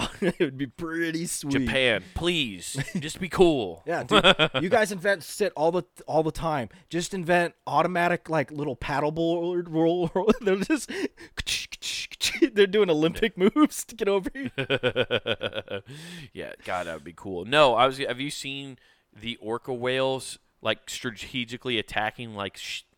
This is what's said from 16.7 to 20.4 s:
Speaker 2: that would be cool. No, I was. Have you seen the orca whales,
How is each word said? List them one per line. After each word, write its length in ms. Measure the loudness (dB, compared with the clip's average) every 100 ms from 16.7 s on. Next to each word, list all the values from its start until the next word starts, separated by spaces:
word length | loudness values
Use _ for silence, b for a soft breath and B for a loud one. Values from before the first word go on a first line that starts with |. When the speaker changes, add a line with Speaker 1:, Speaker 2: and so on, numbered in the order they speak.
| -6 -6
Speaker 2:
that 80 |
would 100 | -8
be 100 | -12 -14
cool. 280 | -8 -8
No, 300 | 0 6 6
I 120 | 6 4
was. 120 | 2
Have 220 | -6 -6
you 100 | -8
seen 480 | -8 -10 -12 -14 -16 b b b -14
the 180 | -10 -8
orca 320 | -6 -6 -4
whales, 640 | -4 -2 0 0 -2 -6 -14